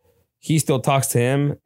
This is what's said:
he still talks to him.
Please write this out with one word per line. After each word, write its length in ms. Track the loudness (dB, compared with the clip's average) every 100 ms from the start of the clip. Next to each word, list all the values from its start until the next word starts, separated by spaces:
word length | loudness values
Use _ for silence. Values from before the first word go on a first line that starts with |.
| _ _ _ _
he 200 | -2 -2
still 180 | 0 -2
talks 280 | 2 0 0
to 100 | 0
him. 400 | 0 0 -2 -4